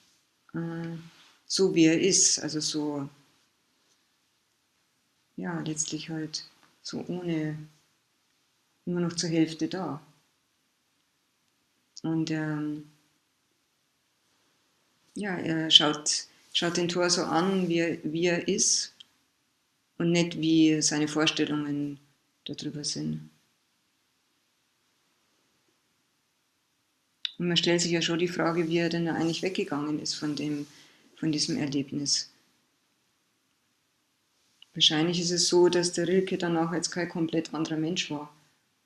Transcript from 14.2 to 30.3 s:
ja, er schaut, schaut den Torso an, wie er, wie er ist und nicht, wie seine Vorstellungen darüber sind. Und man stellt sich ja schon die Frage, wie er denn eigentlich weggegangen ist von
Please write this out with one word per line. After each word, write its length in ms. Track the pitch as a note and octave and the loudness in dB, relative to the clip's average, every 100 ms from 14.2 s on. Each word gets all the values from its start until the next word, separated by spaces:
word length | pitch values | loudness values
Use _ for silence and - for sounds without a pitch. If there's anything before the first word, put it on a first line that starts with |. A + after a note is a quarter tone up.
| _ _ _ _ _ _ _ _ _ - | _ _ _ _ _ _ _ _ _ -8
ja, 200 | G#3 F3 | -6 -4
er 340 | E3 D#3+ D#3+ | -2 -2 6
schaut, 560 | D#3+ D3+ D3+ - - - _ _ | 6 6 0 -2 -4 -6 _ _
schaut 260 | - E3+ F3 | -2 -2 0
den 120 | E3+ | -2
Torso 340 | F3 F3 F3+ | 2 2 2
an, 440 | - D#3+ F#3+ F#3+ F3 | 2 2 2 0 0
wie 120 | E3+ | 0
er, 180 | E3 E3 | 0 -2
wie 220 | D#3+ E3 F3 | -4 0 0
er 220 | E3+ - | 0 0
ist 460 | G#3 - - - - - _ _ _ _ _ _ _ _ - | 0 2 0 -2 -12 -20 _ _ _ _ _ _ _ _ -2
und 140 | E3+ | 2
nicht, 280 | F3 E3+ D#3+ | 4 2 0
wie 420 | D#3+ D#3+ D#3 D#3 | 4 6 6 4
seine 260 | D3+ D3+ D3+ | 2 0 0
Vorstellungen 920 | D3+ D#3 D#3 D3 D3 D3 C#3+ D3 C#3+ _ _ _ _ - | 2 2 2 0 -2 -2 -4 -4 -8 _ _ _ _ -14
darüber 380 | C#3+ D#3 D3 | -10 -10 -8
sind. 460 | C#3+ D3+ D#3 D#3 D#3 _ _ _ _ _ _ _ _ _ _ _ _ _ _ _ _ _ _ _ _ _ _ _ _ _ _ _ _ _ _ _ _ _ _ _ _ _ _ _ - - | -6 -6 -6 -6 -10 _ _ _ _ _ _ _ _ _ _ _ _ _ _ _ _ _ _ _ _ _ _ _ _ _ _ _ _ _ _ _ _ _ _ _ _ _ _ _ -10 -4
Und 100 | F3 | 0
man 100 | E3+ | 2
stellt 240 | F3 F3 | 2 2
sich 100 | E3+ | 2
ja 100 | E3+ | 0
schon 180 | D#3+ E3+ | 0 0
die 80 | F3 | 0
Frage, 400 | E3+ E3 E3+ E3 | 0 0 0 0
wie 80 | E3+ | 0
er 120 | E3+ | 0
denn 180 | E3+ E3 | 0 -2
eigentlich 340 | B2+ E3 D#3+ | 0 -2 -2
weggegangen 580 | F#3 F#3 F#3+ C#3+ D3+ D3+ | -4 -2 -4 -4 -4 -4
ist 140 | - | -4
von 220 | - D3+ | -4 -4